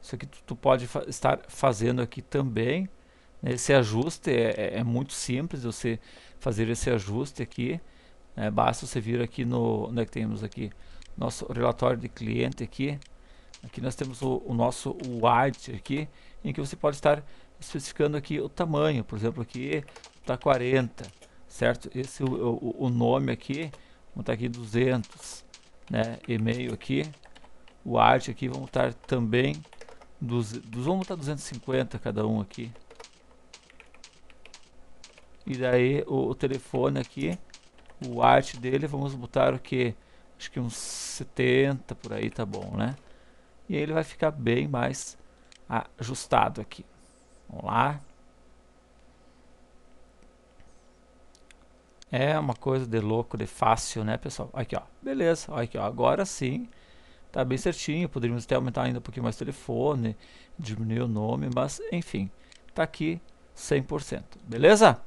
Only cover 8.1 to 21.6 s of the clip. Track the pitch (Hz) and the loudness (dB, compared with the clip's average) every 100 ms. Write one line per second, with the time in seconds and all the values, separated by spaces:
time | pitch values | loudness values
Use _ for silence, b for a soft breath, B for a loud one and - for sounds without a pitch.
8.1 | b - - 107 110 120 117 123 131 110 | b -16 -6 -2 2 2 2 -4 -6 -2
9.1 | 120 120 - 120 123 117 110 107 120 110 | 0 -2 -2 -2 0 2 0 -2 -2 -2
10.1 | 123 110 107 104 - 104 - B B B | -2 -4 -4 -8 -8 -10 -10 B B B
11.1 | - - - - 117 123 120 127 123 117 | -6 -6 -6 -8 0 0 2 2 0 -4
12.1 | - 113 117 123 131 117 - 135 143 - | -8 -4 0 0 -2 -10 -4 -4 -4 -10
13.1 | - b b b - - - 139 - 131 | -20 b b b -20 -14 -6 -6 -4 -8
14.1 | 123 135 127 - 117 120 127 135 - 127 | -4 -2 -2 -2 2 2 0 -6 -6 -6
15.1 | 120 120 120 135 135 - 113 - 135 151 | 2 4 6 4 0 -10 -12 -4 -4 -4
16.1 | b b b 127 139 139 - 151 143 147 | b b b -6 -4 -6 0 -2 2 2
17.1 | 151 - B B - - 151 - - 147 | 2 -2 B B -18 -10 -8 -8 0 0
18.1 | 147 - 147 143 - 170 147 151 135 107 | 0 -4 -4 -4 -2 0 2 2 2 -2
19.1 | - 110 156 117 123 135 151 139 B B | -2 -2 -2 -8 -6 -2 -2 -4 B B
20.1 | B - 127 147 131 123 131 120 - - | B -4 0 4 4 4 4 2 -4 -16
21.1 | - B B - - | -16 B B -18 0